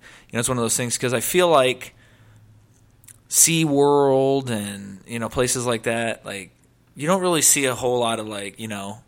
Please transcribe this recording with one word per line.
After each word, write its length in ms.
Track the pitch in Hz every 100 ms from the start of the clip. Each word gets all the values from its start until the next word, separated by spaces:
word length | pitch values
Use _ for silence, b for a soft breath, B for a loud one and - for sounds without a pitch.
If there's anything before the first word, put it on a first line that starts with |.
| B B B
You 40 |
know, 60 | 113
it's 80 | 123
one 80 | 127
of 60 |
those 120 | 117 -
things, 200 | 120 -
'cause 140 | 127
I 60 | 123
feel 280 | - 180 175
like 460 | 156 160 156 - - b b b b b - _ _ _ _ - - _
SeaWorld 1200 | - - 165 160 139 143 143 139 135 135 139 127
and, 500 | 110 101 101 101 98 -
you 120 | 117
know, 100 | 113
places 360 | 139 123 131 120
like 160 | 113
that, 400 | 120 117 117 107
like, 260 | - 98 90 _ _ _ _
you 120 | - 147
don't 140 | 190
really 200 | 180 170
see 220 | 139 - 135
a 80 |
whole 240 | 120 123 123
lot 200 | 117 113
of, 60 | 110
like, 300 | 104 101 98
you 80 | 110
know, 300 | 104 98 107